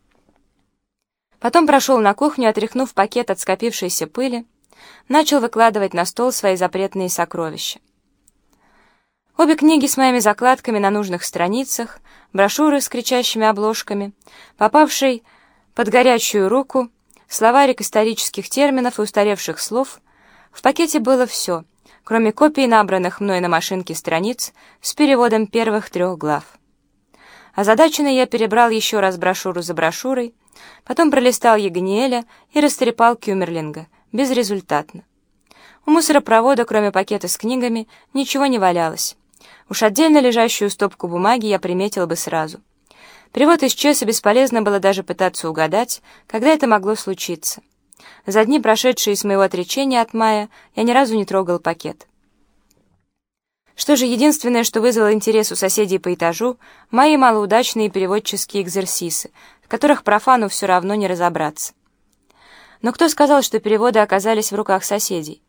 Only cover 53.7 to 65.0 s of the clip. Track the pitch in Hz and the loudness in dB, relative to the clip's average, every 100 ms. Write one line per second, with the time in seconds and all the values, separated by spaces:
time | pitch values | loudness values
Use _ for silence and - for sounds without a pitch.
53.7 | - - 277 247 233 294 294 240 240 233 | -6 0 2 2 2 2 2 0 0 0
54.7 | 226 233 226 208 214 220 220 214 - 190 | 0 2 2 2 2 2 0 0 -2 -2
55.7 | 214 208 185 180 180 170 170 240 240 _ | 0 0 -2 -4 -2 -2 -2 -4 -6 _
56.7 | _ _ 233 294 302 254 220 202 220 247 | _ _ 2 4 4 4 2 2 0 0
57.7 | 226 214 196 185 208 214 196 - 202 180 | -2 -2 -2 -2 -2 -4 -8 -6 -6 -6
58.7 | 185 185 - 175 - - _ - _ - | -6 -4 -6 -6 -6 -8 _ -20 _ -8
59.7 | 226 294 285 - 208 262 254 202 - 202 | 0 2 2 0 0 2 2 0 -4 0
60.7 | 180 185 208 196 175 175 165 151 156 - | 0 0 -2 -2 0 -2 -2 -4 -6 -14
61.7 | - _ _ _ _ _ _ _ - - | -16 _ _ _ _ _ _ _ -20 -20
62.7 | _ 226 - 330 - 294 285 240 220 208 | _ -6 0 0 2 4 2 2 -2 0
63.7 | 214 240 220 208 196 202 220 220 202 214 | 0 2 2 2 0 0 -2 -2 -4 -2
64.7 | 190 - 208 | -2 -2 -4